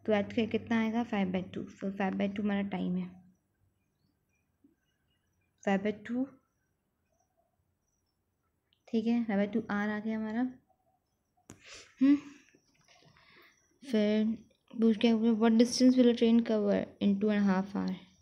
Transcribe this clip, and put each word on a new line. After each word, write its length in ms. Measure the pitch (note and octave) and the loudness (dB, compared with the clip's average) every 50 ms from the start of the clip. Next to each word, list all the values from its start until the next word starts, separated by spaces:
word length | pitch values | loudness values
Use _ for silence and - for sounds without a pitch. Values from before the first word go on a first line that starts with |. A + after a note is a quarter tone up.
| _ | _
तो 60 | - G#3+ | 0 -2
ऐड 120 | G3+ G3+ | -2 -2
करके 200 | G3+ - - A3+ A3 | -2 -2 -4 -2 -2
कितना 280 | - A3 G#3 - A#3 A3+ | -2 -6 -4 -2 -2 -2
आएगा? 220 | A3 A3 A3 A#3 A#3+ | -2 -2 -2 -4 -4
फ़ाइव 280 | A#3 - G3+ G3 F3+ | -4 -2 -2 -2 -2
बाई 100 | F#3 F#3 F3+ - - | -2 -4 -6 -6 -10
टू। 80 | - - | -12 -12
तो 260 | - - - - G3 | -12 -14 -10 -10 -10
फ़ाइव 240 | G3 G3 G3+ F#3+ F#3+ G3 | -6 -4 -4 -4 -2 -4
बाई 100 | G3+ G3+ | -4 -4
टू 140 | G3+ - G#3 | -4 -4 -4
हमारा 180 | G#3 G3+ G3+ G3+ G3+ | -2 -2 -2 -4 -4
time 260 | - F3+ F#3 F#3 F3+ | -6 -6 -4 -4 -4
है, 100 | F#3 F3+ - - - - - _ _ _ _ _ _ _ _ _ _ _ _ _ _ _ _ _ _ _ _ _ _ _ _ _ _ _ _ _ _ _ _ _ _ _ _ _ _ _ _ _ _ _ _ _ _ - | -4 -6 -8 -12 -20 -20 -20 _ _ _ _ _ _ _ _ _ _ _ _ _ _ _ _ _ _ _ _ _ _ _ _ _ _ _ _ _ _ _ _ _ _ _ _ _ _ _ _ _ _ _ _ _ _ -4
फ़ाइव 180 | G#3 G3 F#3+ G3 | -2 -2 0 -2
बाई 80 | G#3+ G#3+ - - - | -4 -6 -6 -10 -8
टू, 180 | A#3 B3 C4 C4+ - _ _ _ _ _ _ _ _ _ _ _ _ _ _ _ _ _ _ _ _ _ _ _ _ _ _ _ _ _ _ _ _ _ _ _ _ _ _ _ _ _ _ _ _ _ _ _ _ _ _ - | -6 -6 -6 -8 -10 _ _ _ _ _ _ _ _ _ _ _ _ _ _ _ _ _ _ _ _ _ _ _ _ _ _ _ _ _ _ _ _ _ _ _ _ _ _ _ _ _ _ _ _ _ _ _ _ _ _ -6
ठीक 200 | - A3+ G#3+ A3+ | -4 -4 -2 0
है, 160 | A#3 A#3+ A#3 | -2 -2 -2
Five 160 | A3 G#3 G3 | -2 -2 -2
by 80 | G3+ G3+ G3+ | -2 -2 -2
two 80 | A#3 A3 - | -6 -4 -4
R 180 | G3+ G3+ G#3 G#3+ | -4 -4 -4 -4
आ 100 | G#3+ G#3 | -6 -6
गया 180 | G#3 A3 A3 A3 | -6 -6 -6 -6
हमारा। 240 | A3 G#3+ G#3+ A#3 B3+ B3+ B3+ - _ _ _ _ _ _ _ _ _ _ _ _ _ _ _ _ _ _ - _ _ - - - - _ _ _ | -8 -6 -4 -4 -4 -4 -6 -12 _ _ _ _ _ _ _ _ _ _ _ _ _ _ _ _ _ _ -20 _ _ -20 -20 -20 -20 _ _ _
हम्म, 160 | C4 C4+ C#4+ C#4+ - - - - _ _ _ _ _ _ _ _ _ _ - _ _ _ _ _ _ _ _ - - _ _ _ _ _ _ _ - | 4 4 4 2 0 -10 -20 -20 _ _ _ _ _ _ _ _ _ _ -20 _ _ _ _ _ _ _ _ -20 -20 _ _ _ _ _ _ _ -10
फिर 420 | C#4+ A#3+ G#3+ G#3 G#3 G#3+ G#3+ G#3+ A3 A3+ - - _ _ _ _ _ - A#3 | -4 0 0 2 2 2 0 0 -2 -2 -6 -10 _ _ _ _ _ -4 0
पूछ 160 | A3 A3+ A3 G#3 | 2 2 2 4
क्या 160 | - A#3 A3+ | 2 2 2
हुआ, 180 | A3 A3 A#3 A3+ G#3 A3 | 4 2 2 2 4 4
what 120 | A#3 A3+ A3+ | 4 6 6
distance 360 | B3 A#3+ - - B3+ B3+ B3+ B3+ | 4 4 4 4 6 6 8 8
will 140 | B3 A#3+ A#3 | 6 6 6
a 40 | A#3 A#3+ | 4 4
train 200 | A3+ A3+ A#3 A#3 - | 4 4 4 2 2
cover 320 | A3+ G#3+ G#3 G3+ G3 F#3+ - - - _ | -2 0 2 2 0 0 -2 -4 -8 _
in 160 | G3+ G3+ G3+ G3 | 0 0 2 2
two 120 | G#3 G#3+ G#3 G#3 | 0 0 2 2
and 20 | |
a 80 | G3+ G3+ F#3 | 2 2 2
half 220 | F#3 F#3+ G3 - F#3+ | 0 -2 -4 -6 -6
hour? 180 | F#3 F#3 F#3 F#3 - _ _ _ | -4 -4 -6 -8 -12 _ _ _